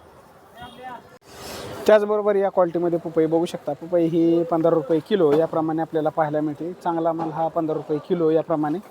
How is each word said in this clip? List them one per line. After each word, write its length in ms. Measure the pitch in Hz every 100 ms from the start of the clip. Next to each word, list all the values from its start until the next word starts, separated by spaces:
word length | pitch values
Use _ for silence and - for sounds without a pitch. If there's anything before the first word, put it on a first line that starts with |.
| - - - - - 233 240 240 254 240 - - - - - - - - -
त्याचबरोबर 500 | 214 208 214 208 202
या 120 | 196
क्वालिटीमध्ये 500 | 190 180 170 175 170
पपई 280 | 170 160 160
बघू 180 | 165
शकता. 280 | 170 175 -
पपई 320 | 143 170 175
ही 380 | 165 170 165 170
पंधरा 280 | 170 165 165
रुपये 280 | 165 151 160
किलो 340 | - 208 156
याप्रमाणे 500 | 147 160 165 160 160
आपल्याला 260 | 165 160 151
पाहायला 320 | 160 156 151
मिळते. 320 | 151 143 165
चांगला 400 | 180 180 165 165
माल 180 | 165 160
हा 180 | 156 160
पंधरा 260 | 170 160
रुपये 240 | 156 147 151
किलो 320 | - 175 160
याप्रमाणे. 480 | 160 151 156 151 170 -